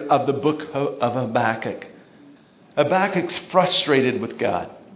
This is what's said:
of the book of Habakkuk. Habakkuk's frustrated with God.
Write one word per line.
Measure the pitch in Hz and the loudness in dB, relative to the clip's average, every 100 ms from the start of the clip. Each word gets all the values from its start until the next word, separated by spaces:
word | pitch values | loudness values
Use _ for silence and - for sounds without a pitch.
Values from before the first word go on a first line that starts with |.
| - | 2
of | 139 139 | 2 2
the | |
book | - 151 151 - | 0 0 0 -4
of | 139 147 - 120 | -4 -4 -2 -2
Habakkuk. | 127 113 120 113 113 117 95 - - - - - - _ _ - - | -2 0 0 0 0 -4 -8 -12 -20 -20 -20 -20 -20 _ _ -6 -2
Habakkuk's | 151 185 196 180 175 - - | 2 2 0 0 -4 -6 0
frustrated | 180 175 - 151 135 123 104 | 2 4 2 4 4 4 0
with | 117 - | -4 -2
God. | 107 87 - - - | -2 -2 -4 -12 -20